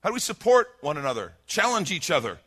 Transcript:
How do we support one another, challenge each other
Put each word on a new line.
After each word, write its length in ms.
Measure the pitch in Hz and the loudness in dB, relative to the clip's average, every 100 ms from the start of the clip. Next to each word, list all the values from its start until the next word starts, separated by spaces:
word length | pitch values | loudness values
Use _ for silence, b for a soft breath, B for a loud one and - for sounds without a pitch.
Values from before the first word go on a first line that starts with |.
How 80 | 190 | -4
do 40 | |
we 80 | 240 | -4
support 560 | - - 220 247 233 - | -6 -4 4 4 4 -4
one 180 | 143 151 | -6 -4
another, 360 | 139 120 90 - _ | -2 -4 -6 -12 _
challenge 460 | - 220 233 170 | 0 2 0 -2
each 180 | 175 - | -4 0
other 300 | 156 117 87 | 0 -2 -10